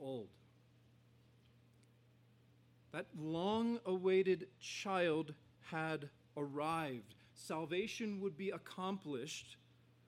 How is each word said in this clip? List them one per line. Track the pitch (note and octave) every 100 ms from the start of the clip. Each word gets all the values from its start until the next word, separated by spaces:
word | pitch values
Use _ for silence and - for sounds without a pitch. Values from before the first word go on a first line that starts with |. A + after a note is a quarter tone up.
old. | C3+ B2+ G2+ - - - - - - - - - - - - - - - - - - - - - - - - - -
That | D#3 G3 D#3+
long-awaited | D#3 E3 G3 A3 A#3 A#3 F#3 F#3 F#3 F#3+ F#3+ F3+ - -
child | - - G3+ F#3 F3 D#3 D3+ D3+ - - -
had | D#3+ D#3+ D3+ C#3+ - - D3
arrived. | C#3+ C#3+ D#3 E3 D3+ A#2+ G2+ - -
Salvation | - - E3 D#3 F3+ A3 - A3 G3
would | G3 D3
be | G3
accomplished | E3 - - F#3 G3 D3+ B2+ D3+ - - - - - - -